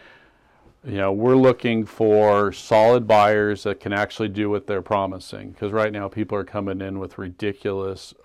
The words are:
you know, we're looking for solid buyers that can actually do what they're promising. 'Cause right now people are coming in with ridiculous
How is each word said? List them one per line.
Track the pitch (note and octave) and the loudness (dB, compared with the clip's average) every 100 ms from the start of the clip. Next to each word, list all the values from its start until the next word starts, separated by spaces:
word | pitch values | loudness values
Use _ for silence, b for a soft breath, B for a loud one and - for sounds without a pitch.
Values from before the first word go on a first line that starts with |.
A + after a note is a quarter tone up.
| b b b b b b b b - | b b b b b b b b -10
you | G2+ | -4
know, | G2 | -2
we're | G2+ A#2+ C3 | 0 4 6
looking | C3 B2 B2 A2+ A2 | 6 4 0 -2 -2
for | - A2 G#2+ G#2+ G2+ G2+ | 0 2 6 6 4 2
solid | E2+ - A2 A2 B2 A2+ | -4 0 4 6 4 4
buyers | G#2+ G#2 G#2+ G#2 G#2 G#2 | 4 4 2 0 -2 -4
that | G2 | -6
can | G#2+ | -4
actually | G2+ G#2 - A2 | -4 -4 -4 -6
do | G2 G#2 | -4 -2
what | G#2 G2 | -4 -4
they're | G2 | -6
promising. | F2 G2+ G2 F#2 - G#2 G2+ | -2 -2 -2 -6 -14 -16 -16
'Cause | F#2+ G#2 | -10 -6
right | A2 G#2+ | -2 -2
now | G#2 G2 | -4 -8
people | G#2+ G#2 G#2 | -8 -6 -6
are | F#2 | -6
coming | G#2 G2 F#2+ | -8 -6 -6
in | F#2+ G2 | -8 -10
with | F#2 - | -12 -12
ridiculous | F#2+ F#2 G#2 G2+ G#2+ G2 G2 F#2+ - - | -14 -8 -8 -6 -6 -6 -6 -10 -14 -14